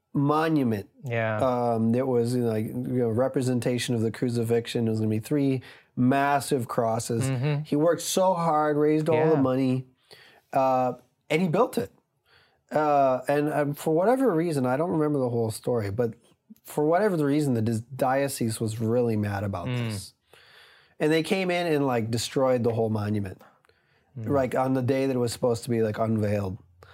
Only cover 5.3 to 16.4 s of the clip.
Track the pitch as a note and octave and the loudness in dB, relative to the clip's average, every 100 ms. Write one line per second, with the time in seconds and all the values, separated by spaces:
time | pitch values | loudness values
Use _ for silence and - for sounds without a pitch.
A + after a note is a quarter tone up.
5.3 | D3 C#3 C3 - - _ - B2 C#3 C#3 | 0 0 0 -6 -20 _ 0 2 4 2
6.3 | C#3+ - C#3 A#2 - A2+ A#2 - A#2 C3 | 0 0 -2 -2 -2 0 -2 -2 -2 -2
7.3 | B2+ C#3+ D3 D3+ D3 E3 D#3+ - - F#3 | -2 -2 -2 -2 0 2 0 -2 0 2
8.3 | F3 E3 D3+ D3+ D3 D3+ D#3 D#3 D#3 D#3+ | 2 0 2 2 2 2 2 2 2 4
9.3 | D#3 C3 B2+ C3 C3 C3 _ _ - - | 4 2 2 0 0 -4 _ _ -20 -20
10.3 | - _ C3+ C3 C3 B2+ B2 _ _ _ | -20 _ 0 2 2 0 -4 _ _ _
11.3 | D#3+ F#3 F3+ C4 - - - _ _ _ | 0 2 2 2 0 -6 -10 _ _ _
12.3 | _ _ _ _ D3 D3+ C#3+ C3+ B2+ - | _ _ _ _ 0 2 4 4 2 0
13.3 | D3 D3 D3 C#3+ C#3+ E3+ D#3+ G3 C4 C4 | 0 0 0 -2 -2 0 2 4 4 2
14.3 | D#3+ F3 C#3+ B2+ C3 F3 E3 D3+ C#3+ B2+ | 2 0 0 0 0 0 0 0 0 0
15.3 | A#2+ A2+ - - A#2+ G2+ G#2+ A#2 - _ | 0 -2 -4 -2 -2 -2 -2 -2 -4 _
16.3 | _ | _